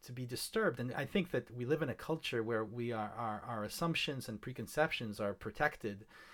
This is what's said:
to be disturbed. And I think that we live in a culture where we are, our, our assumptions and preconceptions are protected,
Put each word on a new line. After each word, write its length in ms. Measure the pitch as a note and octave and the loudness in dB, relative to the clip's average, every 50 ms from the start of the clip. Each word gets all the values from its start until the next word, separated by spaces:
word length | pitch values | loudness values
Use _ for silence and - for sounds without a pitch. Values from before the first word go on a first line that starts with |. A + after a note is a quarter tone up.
| - | -12
to 80 | - B2 | -10 -6
be 120 | B2+ B2+ | -6 -4
disturbed. 540 | A#2 A#2+ A2 - - - A3 A3 F#3 C#3 A#2+ | -4 -4 -4 -4 -2 0 2 4 4 2 2
And 120 | B2 B2+ - | -2 -2 -2
I 100 | D3 C#3 | -2 -2
think 260 | - - G#3 F3 - | 2 2 2 2 4
that 240 | - C3 - - A2+ | 2 0 0 -2 -4
we 100 | B2 B2 | -4 2
live 160 | A#2+ D3+ D3+ D#3+ | 2 2 2 2
in 80 | C3+ | 0
a 40 | A2+ | 0
culture 480 | - - - D#3+ D#3+ - - - A#2 A2 | -2 -2 -2 -2 0 0 0 0 2 2
where 220 | A2+ A#2 A2 A2 | 4 2 2 2
we 280 | G#2 A2 A#2+ A#2+ A#2 A#2 | 0 -2 -2 0 0 0
are, 200 | A2 G#2+ G#2 - | 0 -2 -2 -2
our, 260 | A2 A#2+ A2 G#2+ G#2 - | -2 -2 0 -2 -2 -4
our 180 | - A#2+ G#2+ G#2 | -2 -2 -2 -2
assumptions 640 | G2+ - - - - - - - - C#3+ C3 - - | -2 0 2 2 4 4 2 2 0 0 -2 -4 -4
and 120 | A2 G#2 | -6 -6
preconceptions 800 | - B2+ B2+ - A2+ G2+ - D3+ D3+ D#3 - - B2 G#2+ G#2 - | -6 -6 -6 -6 -6 0 4 4 4 4 4 0 -2 -2 -2 0
are 140 | G#2+ G2+ G2 | 0 0 0
protected, 720 | - - A2 - - D3 D3+ - - - A2 G2+ G2 A2 - - - - - | -2 -6 -6 0 2 2 2 2 0 -2 -4 -4 -4 -8 -14 -16 -18 -18 -18